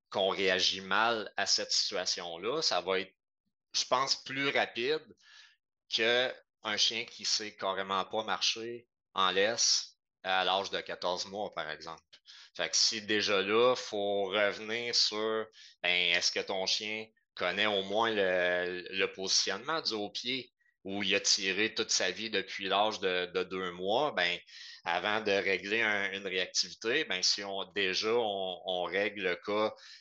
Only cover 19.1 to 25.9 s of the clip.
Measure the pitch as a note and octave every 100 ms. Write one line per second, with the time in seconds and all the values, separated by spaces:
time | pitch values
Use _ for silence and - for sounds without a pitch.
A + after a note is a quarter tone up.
19.1 | - F#2+ - G2+ G2 C3 D#3+ C3 A2 G#2
20.1 | - A#2+ C3 - _ _ _ F#2+ G2 G2
21.1 | G2 G2 - F#2+ F#2 A2 A2 G#2+ - F#2+
22.1 | F#2 A2 G#2 F#2 - F#2+ G2 G#2+ G#2 F#2+
23.1 | F2+ F2 F#2 F#2 F#2+ F#2 F2 F#2 A#2 D3
24.1 | G2+ F2 F2 - - - - F2+ F2 G2
25.1 | G#2+ G#2 G2 F#2 F#2 G2 A2 A2